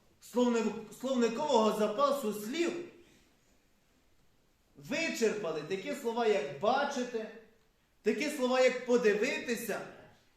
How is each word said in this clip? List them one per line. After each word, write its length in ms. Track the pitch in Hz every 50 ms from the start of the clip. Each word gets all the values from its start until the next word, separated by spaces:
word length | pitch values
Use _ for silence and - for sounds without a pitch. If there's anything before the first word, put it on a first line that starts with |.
| _ _ _ _
словнив-, 760 | - - - 240 247 247 233 226 214 233 214 - - - - -
словникового 800 | 240 262 262 240 233 220 233 262 302 294 254 226 214 214 - 208
запасу 540 | 214 208 - 269 285 277 - - 214 214 196
слів 400 | 208 208 220 277 330 349 - - - - - - - - _ _ _ _ _ _ _ _ _ _ _ _ _ _ _ _ _ _ _ _ _ _ _ _ _ _ _ _ _ _ _ _ _ _
вичерпали 840 | 143 143 156 262 320 330 320 - - 226 208 185 - - 165 156 156
такі 320 | 147 156 190 190 - 285 277
слова, 340 | - 226 233 220 240 233 214
як 320 | 202 190 - - - -
"бачити", 680 | 196 220 247 277 - - - 247 240 - - 220 214 - - - - - _ _ _ _ _ _ _ _ _ _
такі 280 | - 208 240 - 302 294
слова, 320 | - - 254 247 254 254
як 240 | 254 254 254 - -
"подивитися", 920 | 233 247 233 196 208 202 208 240 285 311 311 - 262 233 202 - - 170 151 - - - - - - - _ _ _ _